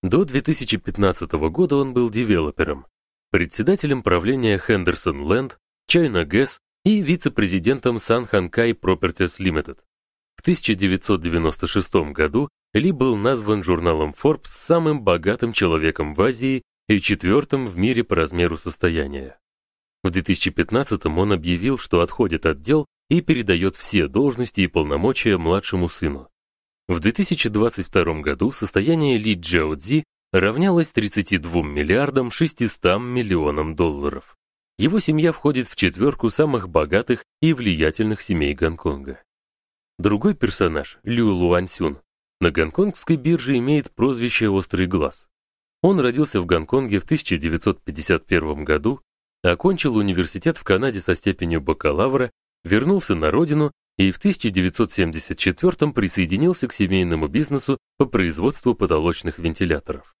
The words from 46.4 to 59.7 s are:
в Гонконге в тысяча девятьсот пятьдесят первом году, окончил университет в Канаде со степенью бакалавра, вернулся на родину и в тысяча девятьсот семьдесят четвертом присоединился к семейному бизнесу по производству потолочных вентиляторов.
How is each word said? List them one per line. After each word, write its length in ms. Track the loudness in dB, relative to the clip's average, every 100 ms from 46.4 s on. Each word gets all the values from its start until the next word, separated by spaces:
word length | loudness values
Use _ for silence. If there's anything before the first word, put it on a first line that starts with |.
в 40 | 2
Гонконге 540 | 0 2 0 2 -2
в 60 | 0
тысяча 320 | -4 0 -2
девятьсот 440 | 0 0 -2 -2
пятьдесят 440 | -6 -10 0 0 2
первом 400 | -2 0 -6 0
году, 360 | 0 0 -4 _ _ _ _
окончил 540 | 0 2 2 2 0 0
университет 600 | 0 0 -2 -2 -4 -4
в 60 |
Канаде 380 | 0 2 2 -4
со 140 | -2 -2
степенью 440 | 0 -2 -2 -2
бакалавра, 720 | -2 -2 0 0 0 0 -2 _ _ _
вернулся 500 | 0 0 2 0 0
на 160 | 0 2
родину 440 | 2 2 2 0 _ _ 0
и 120 | 0
в 60 | 2
тысяча 320 | 0 0 -2
девятьсот 440 | 0 0 0 -2
семьдесят 440 | 0 -2 -2 -10 -4
четвертом 540 | -2 0 0 0 -2
присоединился 800 | 0 -2 0 0 2 0 0 -4
к 40 |
семейному 540 | -2 0 2 0 0 -2
бизнесу 500 | -2 -2 -2 -2 -4 _ _
по 80 | 0
производству 680 | 2 0 0 -2 0 -2
потолочных 640 | 0 2 2 0 -2 -6 -4
вентиляторов. 760 | -4 -2 -2